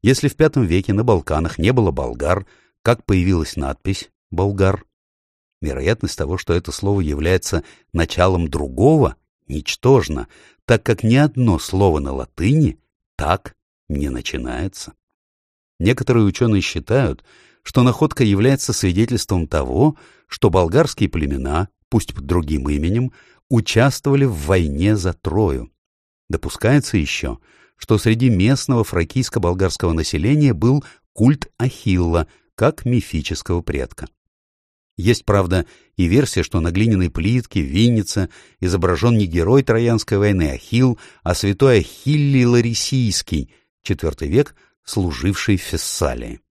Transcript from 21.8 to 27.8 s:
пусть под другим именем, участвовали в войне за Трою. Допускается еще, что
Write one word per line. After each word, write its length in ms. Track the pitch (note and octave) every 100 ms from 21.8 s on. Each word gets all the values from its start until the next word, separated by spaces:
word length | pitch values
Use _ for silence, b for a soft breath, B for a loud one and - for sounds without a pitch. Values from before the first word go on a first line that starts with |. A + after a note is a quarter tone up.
| _
пусть 240 | A2+ -
под 100 | -
другим 440 | C2+ E2+ D2+ D2+ C2+
именем, 440 | D2 D#2+ A2 B2+ b b b _
участвовали 760 | A#2+ - - C3 - - C#3
в 220 | C#3 F2+ D2
войне 480 | F#2+ D#2+ C#2+ F#2+
за 180 | G#2+ F2+
Трою. 600 | E2+ - E2 G#2 C2+ A1+ _ _ _ _ _ _
Допускается 680 | E2 - - A2 F#3 - G2+
еще, 440 | D2+ - C2+ A#1 b b b
что 220 | b